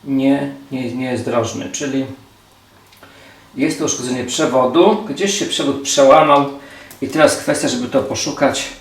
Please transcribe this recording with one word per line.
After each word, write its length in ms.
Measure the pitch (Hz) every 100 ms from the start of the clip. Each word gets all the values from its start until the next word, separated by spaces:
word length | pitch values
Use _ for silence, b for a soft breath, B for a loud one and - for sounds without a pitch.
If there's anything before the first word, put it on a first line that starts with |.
nie, 480 | 139 135 135 143 139 - -
nie, 240 | 131 120 123
nie 160 | 127
jest 140 | 123 113
drożny, 440 | 117 107 - -
czyli 340 | - 143 135 131 - - _ _ _ _ _ _ - B B B B B -
jest 240 | 151 -
to 60 | 147
uszkodzenie 380 | - 123 127
przewodu, 840 | - - 147 131 123 160 196 214 -
gdzieś 300 | 139 196 -
się 60 | 165
przewód 360 | - 139 139
przełamał 680 | - - 135 151 147 143 139 - B B B B
i 60 | 131
teraz 300 | 156 147 -
kwestia, 300 | - 147 139
żeby 200 | 123 123
to 160 | -
poszukać 640 | - - 151 - 139 - - -